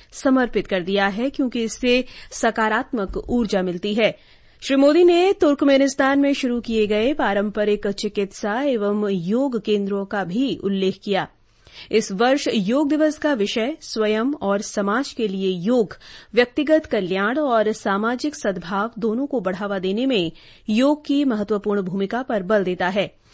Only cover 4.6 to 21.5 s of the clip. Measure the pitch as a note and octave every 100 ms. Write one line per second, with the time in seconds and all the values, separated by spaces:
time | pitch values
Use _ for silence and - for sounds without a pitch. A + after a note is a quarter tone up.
4.6 | - C4+ C#4 D4+ F4 E4+ F#4 G4 D#4+ C#4+
5.6 | C#4 C4+ C#4 - C4+ C#4 C#4 C#4+ B3+ A#3+
6.6 | A3+ A3+ G#3 G#3 A#3 D4+ A3+ G3+ G#3 G#3
7.6 | G#3 G#3 G#3 G3+ G#3 G#3 G3 - G#3+ A3
8.6 | C#4+ A#3+ G3+ G#3 G#3 G3 E3+ A3+ C#4 A#3
9.6 | G#3 G#3 G3 G3+ G3 G#3 F3 G3 C4+ E3+
10.6 | G3+ G3 F#3+ F#3 - F#3+ D3+ _ _ _
11.6 | _ - - G#3+ G#3+ F#3+ B3 C#4 - A3+
12.6 | F#3 C4 D4+ D4 D#4 D4+ D4+ C4+ G3+ A#3+
13.6 | A3+ D#4+ - A3+ G#3+ G#3+ B3 C#4 G3 G3+
14.6 | - - G3+ A3 C#4 - A3 F#3+ F#3+ F#3
15.6 | F3+ B3 G3 - - - - G#3+ B3 -
16.6 | D4 D#4 D#4 A3 F#3 F#3+ G3+ C4 D4 A3+
17.6 | G#3+ G#3+ A3 G3 A3 B3 D4+ D4 A3 G3
18.6 | E3+ G3 A3 A#3 A3 A3+ C#4+ B3+ F#3 F#3
19.6 | G#3 G3 F#3 G3+ C4+ A#3+ E3+ - - -
20.6 | - G#3+ C4+ D4 D4 C#4+ C#4 G#3+ G#3